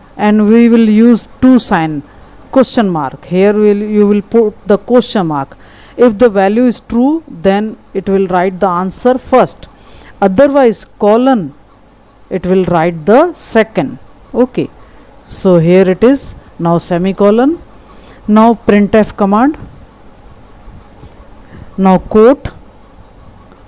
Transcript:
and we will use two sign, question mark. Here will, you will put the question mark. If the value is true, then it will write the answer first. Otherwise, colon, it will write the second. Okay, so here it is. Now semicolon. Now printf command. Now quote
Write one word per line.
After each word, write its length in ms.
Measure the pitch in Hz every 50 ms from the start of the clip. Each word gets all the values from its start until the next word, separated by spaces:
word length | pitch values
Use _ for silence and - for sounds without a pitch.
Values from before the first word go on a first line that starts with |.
| - - -
and 320 | - 202 208 208 214 208 202
we 200 | 220 233 233 233
will 200 | 233 233 226 214
use 400 | 214 214 233 240 233 208 - - - -
two 200 | - 254 254 240
sign, 420 | - - 208 170 160 160 151 147 - - - - - - - - - -
question 400 | - 269 254 - - 262 214 190
mark. 360 | 175 156 143 131 - - -
Here 260 | - 175 185 190 208
will, 240 | 208 214 214 208 202
you 320 | 202 214 214 214 208 208 202
will 140 | 208 208
put 440 | 202 - - 233 220 214 - - -
the 120 | - - -
question 500 | - - 240 254 226 - - 220 180 160
mark. 280 | 151 139 135 - - - - - - - - - -
If 220 | - 240 247 208 196
the 100 | 247 233
value 360 | 190 202 190 190 214 233 254
is 160 | 247 214 -
true, 420 | - - 226 233 247 277 311 330 - -
then 480 | - 165 160 196 196 202 214 220 214 - - _ -
it 140 | 196 180 202
will 180 | 190 196 196
write 320 | 180 180 180 180 196 185 175
the 80 | 208
answer 520 | 190 175 175 185 190 - - - 247 254 254
first. 500 | - - 269 247 196 - - - - - - _ - - - - - - - -
Otherwise, 640 | 202 196 190 190 277 277 269 285 262 233 202 - - - _ _
colon, 560 | 220 208 214 240 254 269 262 220 170 131 - - _ _ _ _ _ _ _ _ _ _ _ _ - _
it 140 | - 180 -
will 200 | 180 190 190 185
write 420 | 170 175 165 160 175 170 160 151
the 260 | 196 214 262 330 359 311
second. 640 | - - - - 226 214 220 - 185 147 - - - - - - - - - -
Okay, 340 | 226 254 254 - - 135 - - - - - - - - - - - -
so 320 | - - - - 196 180 170
here 300 | 160 170 180 190 190 180
it 140 | 185 180
is. 320 | 226 247 277 269 - - - - - - - -
Now 200 | 170 170 170 170
semicolon. 840 | - - 180 170 180 190 190 - 202 202 214 226 254 285 339 339 - - - - - - - - - - - - -
Now 280 | - 214 214 220 233 226
printf 640 | - - - 202 208 208 185 - 220 208 - -
command. 400 | - 208 190 202 214 247 294 311 - - - - - - - _ _ - - - - - - - - - - - - - - - - - - - - - - - - - - - - - - - - - - -
Now 220 | - 190 190 185 175
quote 500 | - - - 214 220 240 294 285 - - - - - - - - - - - - - - - - - - - - - - - _ -